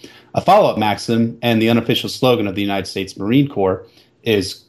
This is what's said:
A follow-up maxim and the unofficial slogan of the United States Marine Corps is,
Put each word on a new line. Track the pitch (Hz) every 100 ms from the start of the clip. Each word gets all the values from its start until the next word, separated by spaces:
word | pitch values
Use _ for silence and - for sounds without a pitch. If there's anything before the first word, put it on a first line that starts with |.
| - - _
A | -
follow-up | - 208 147 107
maxim | 107 101 - 113 117 113
and | 120 110
the | 113
unofficial | 117 113 117 101
slogan | - 127 120 101
of | 92
the |
United | 101 98 92
States | 98 95 -
Marine | 98 131 139
Corps | 104 95 90 - _ _ _
is, | 117 104 95 -